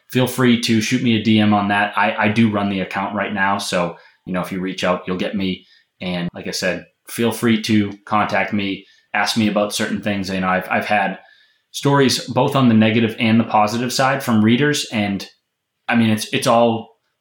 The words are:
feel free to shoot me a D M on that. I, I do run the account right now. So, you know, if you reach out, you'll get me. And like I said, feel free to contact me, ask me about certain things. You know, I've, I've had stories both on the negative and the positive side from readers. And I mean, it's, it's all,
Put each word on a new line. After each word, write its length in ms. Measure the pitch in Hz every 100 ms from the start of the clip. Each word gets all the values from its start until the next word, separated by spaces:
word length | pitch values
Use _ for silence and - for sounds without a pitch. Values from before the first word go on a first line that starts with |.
| -
feel 180 | 127 123
free 320 | - 127 117
to 200 | 117 113
shoot 220 | 107 127
me 120 | 127 110
a 80 |
D 160 | 107 107
M 140 | 107
on 140 | 104 101
that. 280 | 101 101 -
I, 300 | 101 - 107
I 20 |
do 220 | 104 113
run 180 | 104 101
the 100 | 98
account 360 | 92 98 101 101
right 180 | 98
now. 240 | 101 98 101
So, 400 | - 92 87 - - _ -
you 80 |
know, 80 | 90
if 100 | 87
you 100 | 95
reach 220 | 92 92
out, 200 | 92 90 -
you'll 100 | 92
get 180 | 98 101
me. 300 | 95 92 _ _ _ -
And 300 | 92 90 87
like 140 | 101 92
I 40 |
said, 340 | - 95 85 - _ -
feel 240 | - 117
free 300 | 107 120 110
to 340 | 110 107 101 - -
contact 480 | 107 98 101 95
me, 320 | 101 98 95 - _ _
ask 240 | 104 101 120
me 100 | 104
about 280 | 101 104 -
certain 260 | 107 104
things. 280 | 107 101 92
You 100 | 95
know, 80 | 92
I've, 200 | 92 -
I've 160 | 113 101
had 340 | 104 95 92 - _ _ _ _
stories 540 | - 139 143 131 - -
both 280 | 120 139 139
on 120 | 127
the 40 |
negative 420 | 110 110 113 113 -
and 200 | 117 113
the 40 |
positive 480 | 113 110 104 117 120
side 320 | 120 131 135
from 220 | 131 110 110
readers. 420 | 120 147 143 -
And 340 | 113 101 98 - _ _ _ _ _ -
I 80 | 117
mean, 140 | 113
it's, 220 | 107 -
it's 160 | 131 127
all, 480 | 117 117 113 - _ _ _